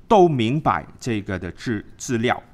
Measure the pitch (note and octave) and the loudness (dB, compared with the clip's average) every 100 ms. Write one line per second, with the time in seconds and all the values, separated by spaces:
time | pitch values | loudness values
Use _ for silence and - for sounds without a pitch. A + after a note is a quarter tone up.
0 | - A3 F3 C#3 A2 D3 D3+ F2+ - - | 2 6 6 4 0 0 0 -2 -4 -10
1 | - A2 F#2+ F#2 F2 - - G#2 - - | -6 -6 -4 -8 -8 -10 -6 -6 -8 -14
2 | - A#2+ A#2 F2+ - | -6 -2 -2 -4 -8